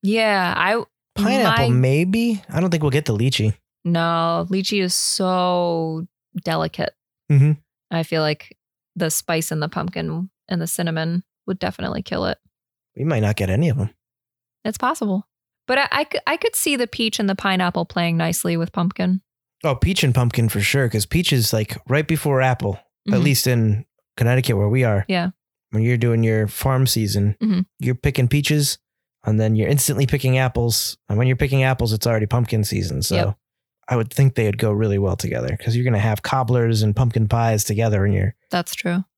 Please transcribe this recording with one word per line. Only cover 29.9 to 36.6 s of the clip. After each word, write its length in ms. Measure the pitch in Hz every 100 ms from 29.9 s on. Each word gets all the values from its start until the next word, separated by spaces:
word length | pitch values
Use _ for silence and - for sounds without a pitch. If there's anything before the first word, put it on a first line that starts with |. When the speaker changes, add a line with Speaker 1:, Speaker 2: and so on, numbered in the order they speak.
| 139 135
Speaker 2:
picking 320 | 143 131 131
apples. 600 | 127 120 117 110 - - _
And 80 | 101
when 100 | 127
you're 80 | 127
picking 280 | 139 135
apples, 280 | 131 127 117
it's 140 | 107 123
already 180 | 110 107
pumpkin 380 | 123 117 110
season. 380 | 101 98 95 67
So 140 | - 95
Speaker 1:
Yep. 220 | - - _ _ _ _ -
Speaker 2:
I 60 | 123
would 160 | 113
think 220 | - 135 127
they'd 220 | 110 104
go 140 | 113
really 260 | 104 110 101
well 200 | 98 90
together, 400 | - 62 62 101
'cause 180 | - 117
you're 80 |
gonna 160 | 127 110
have 220 | 113 107
cobblers 600 | - 131 117 123